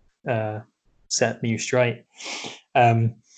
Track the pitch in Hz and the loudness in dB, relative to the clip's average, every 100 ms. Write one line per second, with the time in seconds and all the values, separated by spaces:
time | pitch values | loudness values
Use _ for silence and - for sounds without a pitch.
0 | _ _ 151 117 107 107 - _ _ _ | _ _ -6 -4 -4 -8 -14 _ _ _
1 | _ - 117 113 120 110 - 127 120 117 | _ -2 -2 -2 -4 -4 0 2 2 -2
2 | _ _ - - - - _ 135 117 117 | _ _ -14 -12 -12 -16 _ 4 4 4
3 | 113 - _ | 2 -2 _